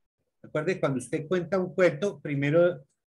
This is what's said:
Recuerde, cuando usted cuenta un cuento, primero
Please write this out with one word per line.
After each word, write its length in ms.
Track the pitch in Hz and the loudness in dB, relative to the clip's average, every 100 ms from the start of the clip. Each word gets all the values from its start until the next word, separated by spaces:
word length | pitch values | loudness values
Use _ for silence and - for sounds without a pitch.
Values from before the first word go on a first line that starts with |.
| _ _ _ _ | _ _ _ _
Recuerde, 380 | - 156 156 185 | -8 -4 -2 -2
cuando 200 | 147 127 | -2 -2
usted 280 | - 156 - | -4 -6 -2
cuenta 320 | 185 170 196 | -4 -2 -2
un 160 | 180 | -2
cuento, 460 | - 175 147 202 196 | 2 2 2 -4 -4
primero 640 | 156 139 143 165 175 170 - _ _ | -6 -2 2 4 4 2 -10 _ _